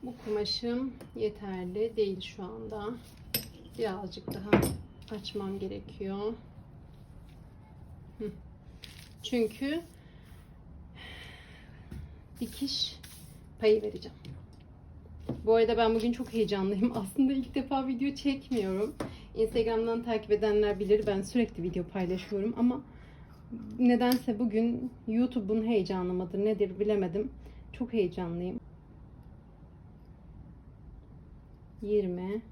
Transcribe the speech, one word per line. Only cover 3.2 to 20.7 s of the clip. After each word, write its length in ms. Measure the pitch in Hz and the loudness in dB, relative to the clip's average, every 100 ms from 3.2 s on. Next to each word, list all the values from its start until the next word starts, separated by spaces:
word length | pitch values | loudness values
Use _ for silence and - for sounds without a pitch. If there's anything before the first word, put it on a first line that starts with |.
| - - - - - - | -6 -6 -6 -16 -16 -4
Birazcık 560 | 226 190 185 - - | -2 -2 -6 -10 -8
daha 280 | - 196 208 - - - - - | -6 4 4 4 -2 -10 -18 -10
açmam 480 | 214 - 208 196 196 | -8 -6 -6 -4 -4
gerekiyor. 760 | 190 196 - - 196 196 208 233 - - - - - - - - - - - - - - - - - - | -4 -6 -10 -8 -6 -2 -2 -4 -10 -18 -18 -18 -18 -18 -18 -18 -18 -18 -18 -18 -18 -18 -16 -16 -16 -8
Hı. 120 | 214 - - - - - - - - - | -6 -6 -14 -18 -18 -16 -16 -16 -18 -10
Çünkü 580 | - 247 220 - 269 320 339 - - - - - - - - - - - - - - - - - - - - - - - - - | 0 2 2 2 -2 -2 -4 -16 -20 -20 -18 -20 -20 -20 -18 -18 -18 -16 -16 -14 -16 -16 -18 -18 -18 -18 -14 -12 -12 -14 -18 -8
dikiş 560 | 240 - 277 - - - - - - - - - | -8 -4 -4 -2 -4 -6 -16 -16 -16 -18 -18 2
payı 220 | 220 214 | 6 6
vereceğim. 360 | 208 196 - - - - - - - - - - - - - - 208 | 4 -6 -12 -14 -14 -14 -14 -18 -20 -20 -18 -18 -16 -14 -6 -4 6
Bu 100 | 226 | 6
arada 220 | 226 233 | 8 6
ben 180 | 226 226 | 6 6
bugün 160 | 233 | 2
çok 220 | 240 254 | 0 -2
heyecanlıyım. 600 | 226 202 196 190 202 233 | 2 2 4 2 2 2
<laughs> 40 | 226 | 2
Aslında 360 | 190 - 262 | -4 4 4
ilk 220 | 269 247 - | 4 0 -2
defa 320 | - 269 262 | 0 0 0
video 280 | 240 277 277 | 0 0 0
çekmiyorum. 800 | 285 269 - 247 190 190 214 - - - - - | 0 0 0 0 2 2 0 -2 -8 -8 -12 0
Instagram'dan 680 | 220 233 226 226 226 233 | 2 4 4 4 2 2
takip 280 | 233 220 214 | 2 0 4
edenler 480 | 208 214 208 208 | 4 6 6 6